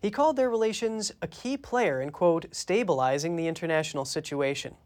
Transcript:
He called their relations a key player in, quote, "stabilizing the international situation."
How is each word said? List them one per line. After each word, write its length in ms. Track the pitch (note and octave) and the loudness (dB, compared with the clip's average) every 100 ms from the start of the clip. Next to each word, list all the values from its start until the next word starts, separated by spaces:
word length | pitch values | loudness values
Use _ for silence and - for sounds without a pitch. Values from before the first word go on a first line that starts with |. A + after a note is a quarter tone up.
He 100 | G#3 | -2
called 240 | G#3 D4+ C4 | 2 2 4
their 140 | B3+ | 2
relations 640 | A3+ A3 A3 A3+ A3 G#3 - | 2 0 0 -2 -2 -6 -6
a 60 | D#3+ | -10
key 280 | - B3 C#4 | -8 -6 -6
player 460 | - B3 G#3 C3 | -2 0 2 0
in, 80 | C#3 | -4
quote, 380 | - F3 E3 - | 2 4 4 0
"stabilizing 840 | - - G3 A3 C3+ C3 C#3 D#3+ E3+ | -12 0 0 2 2 2 2 0 0
the 100 | E3 | -2
international 560 | D#3+ E3 D#3 D#3 D3 | -2 0 0 0 -4
situation." 720 | C3+ - D3+ C#3+ C#3 C#3 B2+ - | -4 -4 -4 -2 0 -2 -8 -14